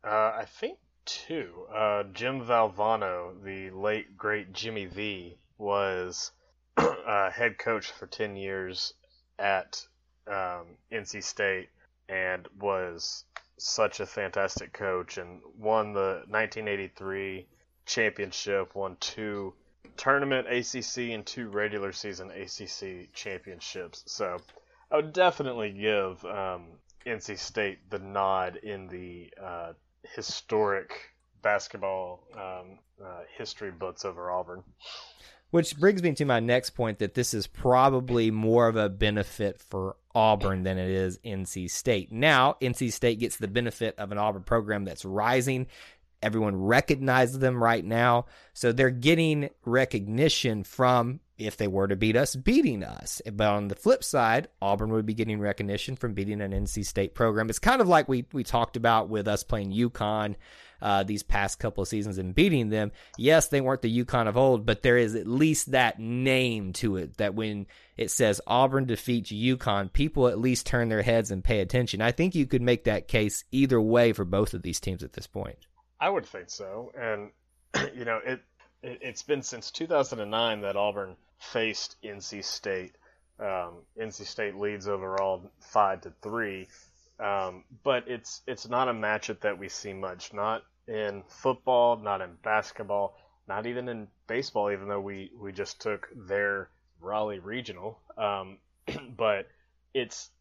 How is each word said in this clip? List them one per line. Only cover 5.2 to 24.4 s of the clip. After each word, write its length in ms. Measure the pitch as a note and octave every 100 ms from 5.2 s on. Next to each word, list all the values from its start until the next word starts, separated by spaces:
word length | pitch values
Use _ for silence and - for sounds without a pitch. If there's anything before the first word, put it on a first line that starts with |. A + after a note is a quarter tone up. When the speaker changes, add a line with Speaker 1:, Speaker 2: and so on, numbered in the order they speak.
| F2 - _ _
Speaker 1:
was, 720 | G#2 G2+ G2 F#2 F2+ F2 - _ _
<clears throat> 220 | _ _ -
uh, 520 | - C3 - G2+ F#2+
head 280 | G2+ A#2 G2
coach 340 | - A2 -
for 160 | - F#2+
ten 300 | - G#2+ G2
years 560 | G2 F#2+ F#2 F2+ - _ _ _ _ -
at, 480 | G2+ F#2+ - - - _ _ _
um, 520 | - G2 F#2 F2 E2+ - _
N 160 | A2
C 140 | G2 G2+
State 480 | F2+ - G2+ F#2+ F2+ _ _ _ -
and 400 | F#2+ F#2 F#2 F2 G2
was 680 | G2+ F#2+ F2+ E2+ - - _ - _ _
such 400 | - - G#2 -
a 60 |
fantastic 680 | G2 - F#2+ G2+ G2 - G2
coach 440 | - G2+ F#2 F2 -
and 220 | F2 F2+ - A2+
won 360 | G#2+ A2 G#2
the 300 | G2+ F#2+ F2+ F2+
nineteen 400 | G#2+ A2 A2 G#2+
eighty-three 760 | G2+ F#2+ - G2 G2 G2 F#2+ - _ _ _
championship, 880 | - - A2 - G2 - G#2 G2 F#2
won 240 | G2 F#2+ F2+
two 540 | - - G#2+ G2+ F#2+ - _ _ -
tournament 520 | - C3+ C#3+ C#3 C3 A#2
A 120 | B2
C 180 | A#2 C3
C 300 | A2+ - A#2+
and 140 | A2
two 240 | G#2 - A2+
regular 420 | G2+ G#2 G#2 G2
season 400 | F2+ G#2 F2+ F#2
A 140 | F#2 F#2
C 180 | -
C 440 | G2 - F#2+ F2+ F2+
championships. 920 | - G#2 F#2 G2 F2 - F#2+ E2+ - -
So 300 | - G2 F2+